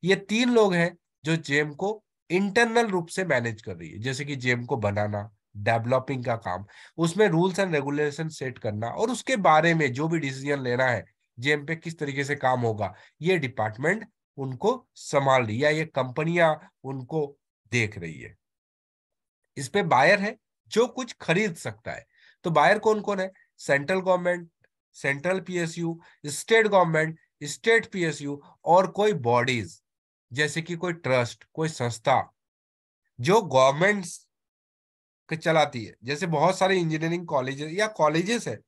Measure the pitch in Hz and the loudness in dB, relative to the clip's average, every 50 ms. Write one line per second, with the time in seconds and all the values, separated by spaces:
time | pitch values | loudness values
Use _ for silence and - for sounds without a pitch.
0 | - 175 196 190 196 - 208 226 254 247 247 233 214 202 180 175 170 175 185 _ | 4 2 0 0 0 -4 0 0 2 4 6 6 4 6 4 2 0 0 -2 _
1 | _ _ _ _ _ 151 165 160 156 - 139 147 151 151 147 143 180 202 220 214 | _ _ _ _ _ -2 -2 -2 -2 0 0 0 0 0 -4 -4 -4 -4 -4 -6
2 | _ _ _ _ _ _ 165 185 196 202 196 233 233 226 226 240 233 220 190 180 | _ _ _ _ _ _ -2 0 0 2 2 2 2 4 2 0 0 2 -2 -4
3 | 165 165 - - 190 170 143 123 117 117 110 - - 107 95 82 85 78 - 98 | -4 -4 -6 -6 -2 0 0 0 0 -2 -6 -6 -10 -12 -12 -12 -12 -14 -12 -8
4 | 107 131 131 127 147 143 147 127 120 127 123 120 120 123 143 120 107 101 101 104 | -6 -6 -6 -6 -8 -8 -8 -4 0 0 0 0 -2 -4 -4 -2 -2 -2 -2 -2
5 | 104 104 104 101 104 104 _ _ _ _ _ 104 101 117 113 113 110 120 131 131 | -4 -4 -4 -6 -8 -10 _ _ _ _ _ -4 -2 0 0 0 0 0 0 0
6 | 127 - 139 127 120 123 117 107 - 104 90 92 101 _ - - - - _ - | 0 -2 -8 -6 -4 -4 -6 -4 -4 -8 -8 -8 -10 _ -20 -20 -20 -18 _ -2
7 | 165 170 165 190 214 202 160 160 175 190 175 - 196 190 160 147 139 143 143 147 | -2 -2 2 2 2 4 4 2 2 0 0 -2 -2 0 0 -2 -2 -2 -2 -2
8 | 151 147 139 - 160 160 156 - 143 131 120 - - 113 104 107 110 117 - 147 | -2 -2 -4 -6 -10 -10 -8 -8 -10 -10 -10 -6 -6 -6 -6 -4 -6 -6 -4 -4
9 | 214 233 254 - - - 262 226 185 170 156 156 160 170 170 165 151 135 123 127 | -2 -2 -4 -6 -2 -2 -2 2 4 6 6 6 6 4 4 4 2 0 0 -2
10 | 151 160 170 165 143 139 135 135 135 143 143 143 131 123 120 123 131 131 120 101 | -2 -2 -2 -2 -2 -4 -8 -6 -4 -2 -2 -2 -2 -2 0 0 2 2 0 -2
11 | 82 _ _ _ _ _ _ - 117 143 151 147 143 147 165 160 _ 170 165 - | -4 _ _ _ _ _ _ -6 0 0 0 0 -2 -6 -8 -8 _ -12 -8 -8
12 | 147 139 135 139 139 131 147 147 - 127 127 123 120 113 110 104 104 92 95 - | -6 -6 -4 -4 -4 -4 -4 -2 0 0 0 2 0 -2 -2 -2 -6 -6 -8 -12
13 | - _ _ _ 151 170 190 175 139 127 - - 107 110 107 123 135 160 190 220 | -20 _ _ _ -2 0 0 0 0 -4 -4 -4 -4 -4 -4 -4 -2 -2 -2 -2
14 | 220 _ _ _ _ _ _ - 135 135 131 117 - 208 254 247 _ _ _ - | -6 _ _ _ _ _ _ -10 -8 -8 -8 -2 -2 -2 -2 -2 _ _ _ -20
15 | - - - 143 135 135 131 131 123 107 107 117 143 151 156 156 160 151 _ 139 | -12 -2 0 0 4 4 4 4 2 0 -2 0 2 2 2 0 -4 -4 _ -4
16 | 127 127 123 156 156 160 170 175 170 160 156 156 - - _ _ _ 131 135 135 | -4 -4 -4 -4 -4 -2 2 4 4 2 2 0 -6 -20 _ _ _ -10 -10 -10
17 | 127 120 160 160 147 143 143 _ _ _ _ _ _ _ - 120 110 101 - 101 | -10 -6 -4 -4 -4 -4 -8 _ _ _ _ _ _ _ -2 0 0 -2 -4 -10
18 | 87 82 78 65 58 - - _ _ _ _ _ _ _ _ _ _ _ _ _ | -12 -12 -12 -14 -16 -20 -20 _ _ _ _ _ _ _ _ _ _ _ _ _
19 | _ _ _ _ _ _ _ _ _ _ _ 135 139 - - 202 196 160 135 123 | _ _ _ _ _ _ _ _ _ _ _ -12 -12 -4 -2 -2 2 4 4 6
20 | 139 165 202 196 196 208 233 _ _ _ _ _ _ _ - 208 240 240 220 - | 8 6 6 4 2 -4 -6 _ _ _ _ _ _ _ 2 2 2 2 0 -8
21 | 254 240 - _ - - 160 185 220 208 165 - - 123 104 - _ - - - | -10 -10 -12 _ -4 0 0 0 0 -2 -4 -6 -10 -12 -12 -10 _ -12 -12 -12
22 | - _ _ _ _ _ _ _ _ 180 160 151 147 170 208 208 208 226 214 214 | -14 _ _ _ _ _ _ _ _ 0 2 4 4 4 4 4 2 2 0 2
23 | 196 - 202 185 185 190 190 _ _ _ _ _ - - 143 139 143 143 190 190 | 0 -4 -4 -4 -4 -8 -8 _ _ _ _ _ -2 0 0 0 2 0 -2 -2
24 | 180 185 185 180 175 175 180 175 175 170 _ _ _ _ _ _ _ _ _ - | 2 0 0 2 2 -2 -2 -2 -6 -14 _ _ _ _ _ _ _ _ _ -6
25 | - 143 139 139 143 180 190 190 185 185 180 175 170 165 165 170 170 165 165 165 | -4 -4 -4 -2 -2 -4 -4 -4 -4 -6 -4 -4 -4 -4 -4 -6 -6 -6 -6 -8
26 | _ - _ _ - 147 135 - - - 220 226 220 214 202 190 175 165 160 156 | _ -20 _ _ -12 -10 -10 -10 -2 2 4 4 4 6 6 4 4 6 2 0
27 | 156 160 160 - _ _ _ _ 147 147 - - - 220 226 226 - - - 190 | 0 0 -4 -10 _ _ _ _ -12 -12 -12 -4 0 2 2 2 2 0 -4 -4
28 | 170 160 147 143 147 143 143 143 - - _ _ _ 156 165 185 190 185 - 185 | -2 -2 -4 -6 -8 -8 -8 -10 -12 -20 _ _ _ 4 6 6 4 4 0 0
29 | 202 214 208 156 117 117 120 120 120 127 127 117 101 82 - _ _ _ _ _ | 0 2 0 0 0 2 2 2 2 0 0 -2 -4 -6 -12 _ _ _ _ _
30 | _ _ _ _ _ _ 120 131 151 151 151 165 160 160 175 165 175 180 170 170 | _ _ _ _ _ _ -4 -2 -2 -2 -2 -6 -6 -6 -8 -6 -4 -6 -6 -4
31 | - 131 131 127 123 117 - _ - _ _ - 160 160 160 - 123 120 113 - | -2 0 2 2 2 0 -6 _ -20 _ _ -4 -4 -4 -4 -4 -4 -4 -4 -2
32 | _ 147 131 117 - - _ _ _ _ _ _ _ _ _ _ _ _ _ _ | _ 2 2 2 0 -4 _ _ _ _ _ _ _ _ _ _ _ _ _ _
33 | _ _ _ - 120 151 190 226 214 156 127 131 131 135 143 147 175 196 208 202 | _ _ _ -6 0 4 4 4 4 4 4 6 6 6 4 4 2 2 2 0
34 | 180 165 - - _ _ _ _ _ _ _ _ _ _ _ _ _ _ _ _ | -4 -10 -14 -18 _ _ _ _ _ _ _ _ _ _ _ _ _ _ _ _
35 | _ _ _ _ _ - 160 160 - 170 160 160 147 143 - 120 107 90 - _ | _ _ _ _ _ -10 -10 -4 0 2 4 4 4 4 0 -8 -10 -10 -14 _
36 | - 117 143 147 - 165 160 147 151 175 185 - 190 190 190 185 175 160 156 156 | -8 -6 -4 -4 -2 -2 2 2 4 2 4 2 2 2 2 2 2 0 -2 -2
37 | 160 165 170 175 180 170 160 139 127 131 139 135 147 156 165 190 214 214 214 - | -2 -2 -2 -4 -4 -2 -2 -2 -2 -2 -6 -8 -8 -8 -2 -2 -2 -2 0 2
38 | 156 151 151 160 180 190 240 233 214 151 113 98 _ | 2 2 4 2 0 0 -2 -2 -2 -6 -10 -10 _